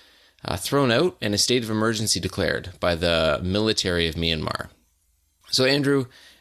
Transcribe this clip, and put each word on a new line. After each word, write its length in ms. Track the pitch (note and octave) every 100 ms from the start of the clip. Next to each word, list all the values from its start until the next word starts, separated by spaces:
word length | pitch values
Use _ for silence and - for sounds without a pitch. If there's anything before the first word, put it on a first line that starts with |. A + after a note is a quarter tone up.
| - _ _ _ -
uh, 120 | G2
thrown 340 | - C#3 C3+
out 260 | A#2 F3 -
and 120 | A2
a 60 | G2+
state 240 | - B2
of 80 | A2
emergency 480 | A2 A2 A2 A2 F#2+
declared 500 | F2+ - E2+ - F2 -
by 140 | F2+
the 480 | E2 F2 E2+ D#2+ C#2+
military 640 | F2 G2 A2 G#2+ F#2+ F2 E2
of 80 | D#2+
Myanmar. 540 | E2+ D#2 D#2 - - - _ _ _ _ _ _ -
So, 160 | - C3
Andrew, 400 | C#3+ C#3 C#3 B2+ - - -